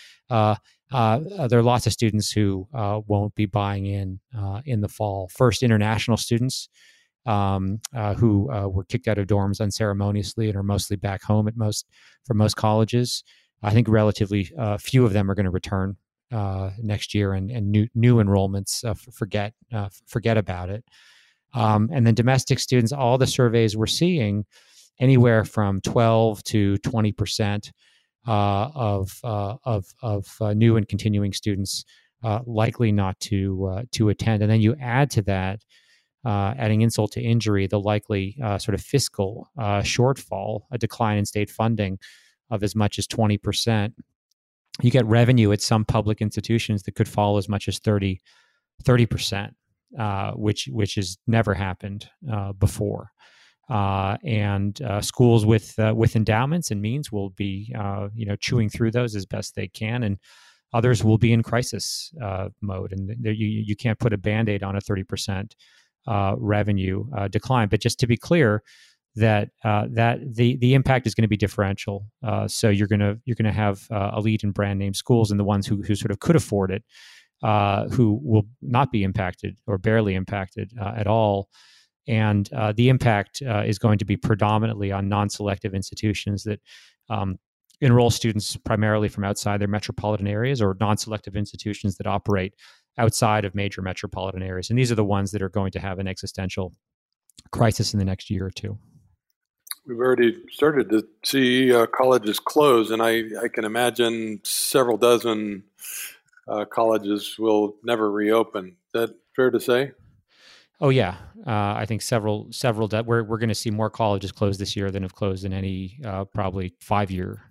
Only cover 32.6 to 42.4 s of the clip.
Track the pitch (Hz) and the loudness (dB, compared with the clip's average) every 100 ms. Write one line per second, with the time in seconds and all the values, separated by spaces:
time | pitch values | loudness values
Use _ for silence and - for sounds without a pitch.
32.6 | 110 - 117 101 95 92 - 101 98 95 | 0 0 0 2 0 -4 -4 -2 -2 -2
33.6 | 95 92 127 - 107 98 113 107 107 110 | -4 -6 -6 0 0 2 0 2 2 4
34.6 | 107 143 123 123 143 - 95 95 95 104 | 4 2 -2 0 2 0 0 0 -2 -6
35.6 | - _ _ _ _ _ 117 104 98 131 | -14 _ _ _ _ _ -4 0 -2 -2
36.6 | 107 110 113 110 107 - 120 117 104 101 | 0 2 2 2 -2 -2 0 0 2 0
37.6 | 95 104 101 104 - 101 95 131 110 98 | 0 0 0 -2 0 -4 -4 -6 -4 -4
38.6 | - 98 - 139 - - 98 110 - - | -2 -4 0 -2 0 -2 -6 -6 -14 -6
39.6 | 104 101 101 - 123 139 - 95 104 110 | -2 0 0 2 2 0 -6 -8 -6 -8
40.6 | - 120 110 - 110 104 101 107 104 - | -8 -6 -6 -2 0 0 -2 -4 -4 -2
41.6 | 110 110 98 95 - - _ _ | 0 0 -2 -6 -14 -20 _ _